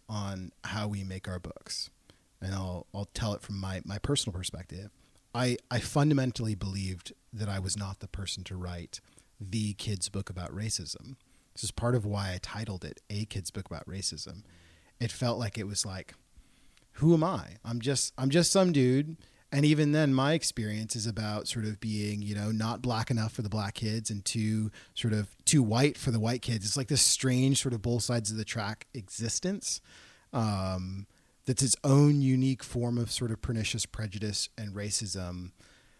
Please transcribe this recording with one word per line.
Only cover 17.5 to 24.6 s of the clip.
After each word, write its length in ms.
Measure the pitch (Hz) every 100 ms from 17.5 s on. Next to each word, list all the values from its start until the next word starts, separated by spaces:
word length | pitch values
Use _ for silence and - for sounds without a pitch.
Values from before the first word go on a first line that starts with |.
| 92 117
I'm 140 | 117
just, 340 | 123 135 - -
I'm 120 | 135
just 220 | 160 170
some 200 | 196 180
dude 460 | 147 127 131 151 160 - _ _
and 120 | 139 147
even 260 | 151 147
then, 240 | 151 147 131
my 180 | 139
experience 600 | 160 - - 107 107 110 117
is 100 | 110
about 420 | 107 107 104 -
sort 180 | 117 107
of 140 | 101
being, 440 | 110 107 104 104
you 100 | 104
know, 180 | 104 107
not 300 | 110 110 113
black 300 | 123 113 113
enough 220 | 117 110
for 100 | -
the 60 | 107
black 260 | 107 101 -
kids 340 | 110 110 110
and 160 | 104 -
too, 460 | 113 107 110